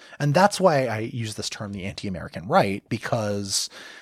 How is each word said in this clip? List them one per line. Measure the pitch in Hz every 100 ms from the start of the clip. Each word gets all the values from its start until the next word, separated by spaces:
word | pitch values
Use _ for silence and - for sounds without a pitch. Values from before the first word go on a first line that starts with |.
| - -
And | 143
that's | 143 202 -
why | 185 147 127
I | 107
use | 117 131 110
this | 104 -
term, | - 104
the | 101
anti-American | 92 - 104 87 - - 87
right, | 175 107 98 -
because | 120 - 123 104 101 98 101 - - - -